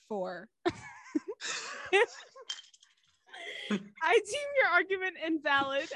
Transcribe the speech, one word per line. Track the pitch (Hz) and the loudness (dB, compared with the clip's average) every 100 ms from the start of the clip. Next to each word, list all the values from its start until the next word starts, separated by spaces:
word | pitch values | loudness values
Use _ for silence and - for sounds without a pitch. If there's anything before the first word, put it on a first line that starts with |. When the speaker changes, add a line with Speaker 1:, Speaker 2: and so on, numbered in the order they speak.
| - | -6
Speaker 1:
for. | 208 185 180 - | -6 -6 -8 -14
<laughs> | _ | _
Speaker 2:
<laughs> | 349 - - - - 302 - 466 - - - - - 381 466 - - 539 480 - - - _ _ _ _ _ - - - - | -2 -2 -8 -18 -8 -6 -6 -8 -8 -8 -8 -10 2 4 4 0 -20 -16 -14 -14 -16 -20 _ _ _ _ _ -16 -14 -12 -6
I | 208 - - 320 427 415 | -6 -6 -4 4 4 4
deem | 554 571 571 | -2 0 2
your | 403 | 6
argument | 349 359 381 370 320 | 4 4 0 -2 -2
invalid, | 320 320 294 277 269 277 330 | -2 0 4 4 4 0 -2